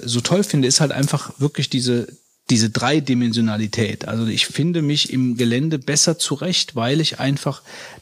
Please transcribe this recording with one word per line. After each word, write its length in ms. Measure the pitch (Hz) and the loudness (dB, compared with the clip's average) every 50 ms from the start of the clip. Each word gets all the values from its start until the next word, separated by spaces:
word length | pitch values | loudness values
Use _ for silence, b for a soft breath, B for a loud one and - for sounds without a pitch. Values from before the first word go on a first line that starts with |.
so 200 | - 123 117 120 | -4 -2 -2 -2
toll 220 | 120 - 170 190 202 | 0 2 2 2 2
finde, 220 | - - 143 131 123 | 2 2 2 4 4
ist 120 | 135 - | 4 2
halt 120 | 160 135 | 2 2
einfach 400 | - 139 139 143 - 143 - - - - | 2 0 0 0 0 -4 -4 -8 -4 -2
wirklich 300 | 135 147 - - 135 - | -2 -2 0 -2 -4 -2
diese, 400 | - 127 123 127 123 120 110 - - - _ _ _ _ _ - | -2 -2 0 0 0 0 -2 -4 -10 -20 _ _ _ _ _ 2
diese 200 | 123 110 113 110 | 4 4 4 2
Dreidimensionalität. 1400 | 107 - 117 127 147 156 143 131 127 123 120 117 110 117 113 110 107 107 110 104 - 113 110 95 - - - - | 0 0 0 2 2 2 2 2 2 2 2 2 2 2 2 2 0 -2 -2 -2 0 -2 -2 -2 -2 -6 -6 -6
Also 180 | 104 113 113 | -4 -2 -2
ich 200 | 110 104 - - | -2 -2 -2 -4
finde 340 | - - - 143 180 175 170 | -2 -2 0 0 0 0 0
mich 320 | 151 143 147 147 - - | 0 0 0 0 -2 0
im 240 | - 131 127 123 117 | 0 0 0 0 0
Gelände 420 | 113 123 117 117 127 147 160 156 139 | 2 2 2 2 2 0 0 -2 -2
besser 380 | 127 - 147 147 - 175 160 | -2 -2 0 2 2 2 0
zurecht, 580 | - - - 147 - - 185 180 - - - - | 0 -2 -4 -4 -4 -2 -2 -2 -2 -2 -4 -4
weil 280 | 120 117 123 143 160 | -2 0 2 2 2
ich 180 | 156 - - - | 0 0 -2 -2
einfach 400 | 131 135 139 135 - 147 135 - B B B B B B B B | 0 0 0 0 -2 -4 -6 -6 B B B B B B B B